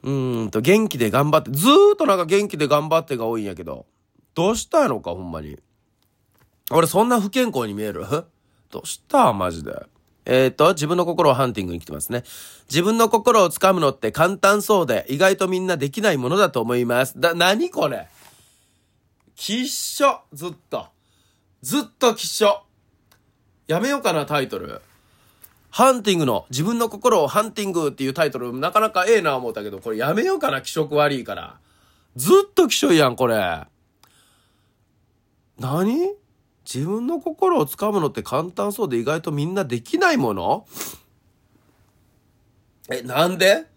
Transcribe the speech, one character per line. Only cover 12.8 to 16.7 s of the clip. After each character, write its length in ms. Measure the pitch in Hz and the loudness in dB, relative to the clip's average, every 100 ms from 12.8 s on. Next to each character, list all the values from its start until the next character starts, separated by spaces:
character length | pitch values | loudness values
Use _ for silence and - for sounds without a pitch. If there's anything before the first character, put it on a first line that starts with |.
分 160 | 180 226 | 0 2
の 100 | 226 | 2
心 360 | 226 220 226 | 4 4 4
を 80 | 180 | 4
掴 220 | - 185 185 | 4 2 4
む 40 | |
の 120 | 147 | 0
っ 40 | - | 0
て 160 | 110 | -6
簡 260 | 123 170 196 | 0 0 2
単 260 | 196 208 | 2 2
そ 180 | 202 208 | 2 2
う 40 | 143 | 2
で、 180 | 113 - | -2 -2
意 120 | 139 | 2
外 180 | 190 190 | 2 2
と 100 | 190 | 0
み 120 | 185 | -2
ん 80 | 185 | -2
な 100 | 165 | -2
で 140 | 143 | -4
き 100 | 175 | -2
な 100 | 208 | 0
い 60 | 147 | 0
も 120 | 123 | 0
の 80 | 185 | 2
だ 120 | 190 | 2
と 120 | 131 | 0
思 140 | 113 | 0